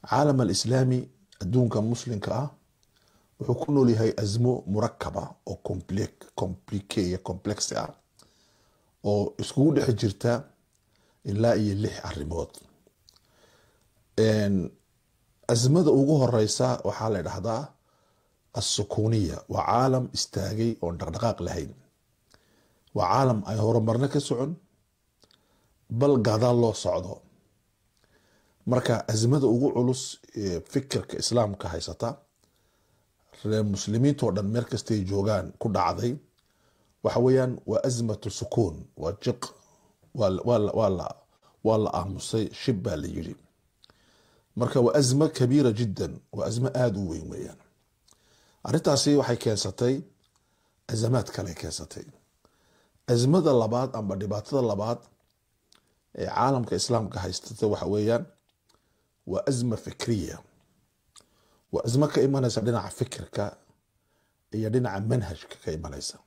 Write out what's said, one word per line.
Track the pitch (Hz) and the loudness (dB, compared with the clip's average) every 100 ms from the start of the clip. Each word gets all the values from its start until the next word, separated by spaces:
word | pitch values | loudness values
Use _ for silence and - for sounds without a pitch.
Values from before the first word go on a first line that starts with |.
| - | 0
Caalam | 120 147 135 | 2 4 4
al-Islaami, | 117 98 113 127 131 127 - _ _ _ | 2 0 0 2 4 2 -2 _ _ _
adduunka | 92 127 123 113 | 0 2 2 2
muslimka | 110 120 - 107 - | -2 -2 -4 -6 -4
ah, | 117 143 - _ _ _ _ _ _ _ _ | -4 -4 -8 _ _ _ _ _ _ _ _
wuxuu | - 123 | -4 -2
ku | - | 2
nool | 143 127 | 4 4
yahay | 113 113 | 4 2
azmo | - 107 107 120 123 - | 0 -2 0 2 0 -2
murakkab | 104 110 - - 98 | -2 -2 -4 -8 -6
ah | - - - | -8 -14 -12
oo | - | -10
complex-, | - 95 87 95 101 _ - - | -6 -8 -6 -6 -6 _ -16 -6
complique-, | 95 90 - 101 - - | -6 -6 -8 -10 -6 -4
iyo | 90 90 | -2 -4
complex | - 90 - 104 - | -6 -8 -6 -6 -4
ah, | - - - _ _ _ _ _ _ _ _ _ _ | -6 -8 -12 _ _ _ _ _ _ _ _ _ _
oo | 101 104 101 - | 0 0 0 -4
iskugu | - - 143 | -6 2 4
dhex | 147 135 110 | 4 2 2
jirta | 113 98 120 117 - _ _ _ _ _ _ _ - | 0 0 0 -2 -4 _ _ _ _ _ _ _ -6
ilaa | 101 117 110 | 0 2 4
iyo | 107 98 | 2 0
lix | 107 - | -4 -6
arrimood. | - 80 73 82 76 - - _ _ _ _ _ _ _ _ _ _ _ _ _ _ - | -10 -8 -6 -6 -8 -10 -20 _ _ _ _ _ _ _ _ _ _ _ _ _ _ 2
Een, | 110 107 101 98 85 - _ _ _ _ _ _ _ | 4 4 2 0 -2 -8 _ _ _ _ _ _ _
azmada | 120 127 156 156 | 2 4 4 6
ugu | 143 139 156 | 4 6 4
horeysa | 123 117 107 - 127 123 | 4 4 2 2 0 0
waxaa | - 104 110 | -2 -4 -2
la | 101 | -2
dhahdaa | 85 92 95 113 143 _ _ _ _ _ _ _ _ - | -4 -6 -4 -6 -8 _ _ _ _ _ _ _ _ -6
as-sukuniya. | 104 - 101 - 110 113 92 78 - | -4 -4 -2 0 2 2 0 -4 -6
Waa | - - | -4 2
caalam | 110 131 131 127 | 2 4 2 -2
istaagay | - - - 95 107 117 110 | -6 -6 -4 -4 0 -2 -2
oon | 85 85 | -6 -2
dhaqdhaqaaq | 92 82 117 - | -2 0 0 0
lahayn. | 87 92 73 - _ _ _ _ _ _ _ _ _ _ _ 104 | -4 -6 -8 -12 _ _ _ _ _ _ _ _ _ _ _ -2
Waa | 90 | 2
caalam | 110 135 110 101 | 4 4 2 0
ay | 123 | 0
horumarna | 107 117 110 117 139 | 4 4 4 2 2
ka | 147 | 0
socon, | 135 120 139 165 _ _ _ _ _ _ _ _ _ _ _ _ _ | 0 -2 -2 -6 _ _ _ _ _ _ _ _ _ _ _ _ _
bal | 113 143 135 | 0 4 4
gadaal | 113 107 123 120 | 4 4 4 4
loo | 117 | 4
socdo. | 104 92 87 92 - _ _ _ _ _ _ _ _ _ _ _ _ _ _ - | 0 -2 -2 -4 -12 _ _ _ _ _ _ _ _ _ _ _ _ _ _ 0
Marka, | 123 - 113 - | 0 2 -2 0
azmada | 110 117 143 135 | 0 2 4 4
ugu | 120 135 | 4 2
culus | - 123 127 - - - - | 2 0 0 -6 -12 -14 -6
ee | 101 87 | -4 -4
fikirka | - 143 131 - 90 - | -4 -6 -2 -6 -6 -6
Islaamka | - 117 110 98 95 | -2 0 0 -2 -8
haysata, | 87 - - 117 - _ _ _ _ _ _ _ _ _ _ _ - | -8 -8 -6 -6 -8 _ _ _ _ _ _ _ _ _ _ _ -10
reer | 104 110 | -2 0
muslimiinta | 107 98 - 107 135 143 117 | 0 -2 -2 2 2 2 0
oo | |
dhan | 92 98 | 0 -2
meel | 113 117 | -2 -2
kastay | 110 - 107 92 | -6 -2 -2 0
joogaan | 98 98 104 87 - | -2 0 0 -2 -6
ku | 113 | -2
dhacday, | 95 87 - 120 143 _ _ _ _ _ _ _ _ | 0 0 0 -2 -4 _ _ _ _ _ _ _ _
waxa | 107 110 | -2 2
weeyaan | 123 131 127 123 - | 4 4 2 -4 -2
waa | 110 | -2
azmatu | 131 120 117 104 110 | 0 -2 -2 -4 -6
sukuun, | - - - 104 78 - - | -8 -4 0 0 -2 -16 -8
waa | 76 98 | -6 -4
jiq, | - 127 - - _ _ _ _ _ - | -4 -4 -8 -14 _ _ _ _ _ -2
waa | 104 | 0
la, | 92 117 | 0 2
waa | 117 | 2
la, | 104 | 2
waa | - 107 | 2 2
la, | 92 76 - _ _ _ _ | 0 -4 -10 _ _ _ _
waa | 107 110 | 2 2
la | 104 | 2
aamusay, | - 92 92 - 117 104 | -2 -4 -8 -4 -4 -4
shib | - - 113 | -6 -2 -2
baa | 90 85 | -2 -4
la | 87 | -6
yidhi. | 82 80 - _ _ _ _ _ _ _ _ _ _ _ - | -8 -10 -12 _ _ _ _ _ _ _ _ _ _ _ -4
Marka, | 120 135 | 0 4
waa | 120 151 | 4 4
azma | 127 131 151 | 4 4 2
kabiira | - 127 143 131 | 2 4 4 4
jiddan, | 107 117 92 90 76 _ | 2 -2 -2 -6 -8 _
waa | - - | -6 -4
azma | 110 127 | -2 -2
aad | 123 123 98 | 2 0 0
u | 95 | -4
weyn | 82 78 | -6 -10
weeyaan. | 67 - - _ _ _ _ _ _ _ _ _ _ - | -12 -12 -16 _ _ _ _ _ _ _ _ _ _ -4
Arrintaasi | 127 165 139 - 143 | 0 2 2 4 4
waxay | 117 120 | 4 0
keensatay | - 104 104 92 123 139 - _ _ _ _ _ _ _ - | 0 -2 -4 -2 0 0 -4 _ _ _ _ _ _ _ -8
azamaad | 113 113 127 98 | -4 0 0 -2
kale | - 95 | -8 -10
keensatay. | 82 80 - 78 - - - _ _ _ _ _ _ _ _ - | -8 -10 -10 -12 -16 -18 -20 _ _ _ _ _ _ _ _ 0
Azmada | 120 127 170 160 | 2 4 4 6
labaad | 127 110 120 131 113 | 4 2 0 -2 -4
amba | 104 95 | -6 -6
dhibaatada | 98 104 - 143 | -4 -6 -2 0
labaad | 120 101 107 120 - _ _ _ _ _ _ _ _ _ _ - | 0 0 -2 -4 -8 _ _ _ _ _ _ _ _ _ _ -8
ee | 92 | -6
caalamka | - 123 135 117 92 | 0 2 2 0 -4
Islaamka | - 120 104 92 | 0 -2 -2 -6
haysata | 92 92 - 113 110 | -8 -8 -12 -2 0
waxa | 98 87 | 0 -2
weeyaan | 104 107 117 - _ _ _ _ _ _ _ _ _ - | 0 2 0 -2 _ _ _ _ _ _ _ _ _ -8
waa | 92 - | -4 -2
azma | 127 120 107 | -2 -2 -4
fikriya. | - - - 113 80 82 - _ _ _ _ _ _ - _ _ _ _ _ | -8 -10 -4 -2 -4 -10 -18 _ _ _ _ _ _ -20 _ _ _ _ _
Waa | - - | -4 0
azma | 123 147 | 2 2
ka | - | 2
imanaysa | 135 139 123 113 | 2 2 0 0
dhinaca | 110 117 98 | 0 -2 -4
fikirka | - - - - - 104 - _ _ _ _ _ _ _ _ _ | -8 -8 -8 -12 -6 -6 -8 _ _ _ _ _ _ _ _ _
iyo | 107 110 | -6 0
dhinaca | 120 123 98 | 0 0 -4
manhajka | 107 127 92 87 - - | -2 -2 -2 -10 -14 -14
ka | - | -8
imanaysa. | 80 80 69 - - | -8 -8 -10 -12 -14